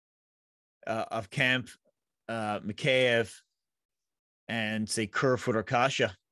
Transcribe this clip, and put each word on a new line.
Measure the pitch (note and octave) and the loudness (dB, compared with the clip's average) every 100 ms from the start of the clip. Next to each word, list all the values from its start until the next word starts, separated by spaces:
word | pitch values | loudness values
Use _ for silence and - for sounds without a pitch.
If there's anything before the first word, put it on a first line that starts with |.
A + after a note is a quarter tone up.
| _ _ _ _ _ _ _ _ - | _ _ _ _ _ _ _ _ -6
uh, | A2 - | -6 -4
of | A2+ G#2 | -6 -6
Kemp, | - B2+ B2+ - - _ _ _ _ - | 0 2 2 -2 -18 _ _ _ _ -8
uh, | A2+ G#2+ G#2 | -6 -4 -4
Mikheyev, | G2+ - C#3+ C3 B2+ A#2 A2 - _ _ _ _ _ _ _ _ _ _ - | -6 -4 0 4 4 2 0 -6 _ _ _ _ _ _ _ _ _ _ -8
and | A#2 G#2+ A2 G#2+ | -4 -2 -2 -4
say | - G#2+ | -2 -2
Kerfoot | - C3+ B2 - A2 | 2 2 2 0 -2
or | |
Kasha, | G#2 B2 C3+ - A2 - _ | 2 2 2 2 0 0 _